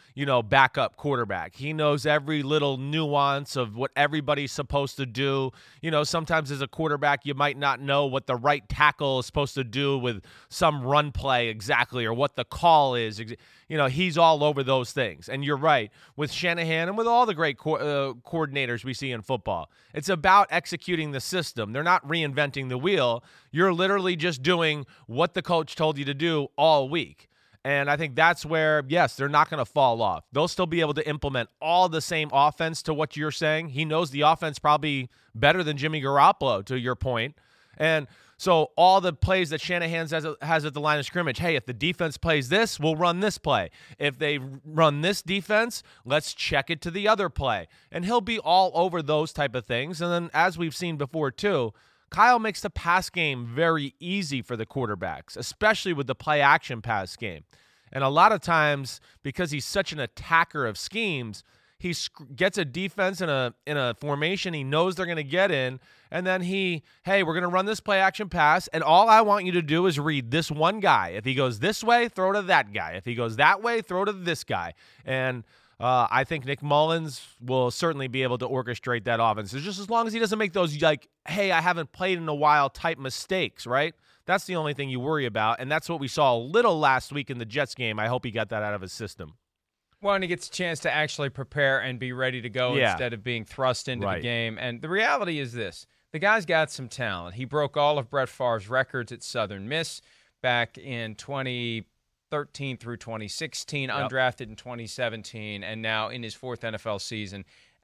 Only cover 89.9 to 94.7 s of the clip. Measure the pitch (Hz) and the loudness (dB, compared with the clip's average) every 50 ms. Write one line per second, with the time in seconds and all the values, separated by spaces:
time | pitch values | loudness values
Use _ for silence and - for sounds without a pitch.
89.9 | _ _ - 202 202 196 190 170 175 - - - - - 180 170 165 - - 165 | _ _ 0 0 0 0 0 -2 -4 -6 -8 -8 -6 -4 -4 -4 -4 -2 -2 0
90.9 | 127 151 156 147 - - 143 135 - - 131 - - 147 143 135 135 131 104 131 | 0 0 0 -2 -2 -4 -6 -6 -6 -8 -12 -6 -2 2 2 2 2 2 0 -4
91.9 | 123 117 127 127 123 127 131 131 127 127 113 123 104 127 127 123 139 139 127 107 | -6 -6 -8 -8 -4 -2 -2 -2 -2 -4 -6 -6 -4 -2 0 2 2 2 2 2
92.9 | 92 85 127 120 117 104 98 123 120 117 107 - - - 131 127 123 - - - | 2 0 -2 -4 -6 -6 -6 -6 -6 -6 -6 -8 -4 0 0 0 0 0 -4 -6
93.9 | 127 120 104 98 92 87 78 120 120 117 117 113 110 95 - 123 | -6 -4 -2 -2 -2 -2 -2 -2 -2 -2 -2 -4 -4 -6 -6 -8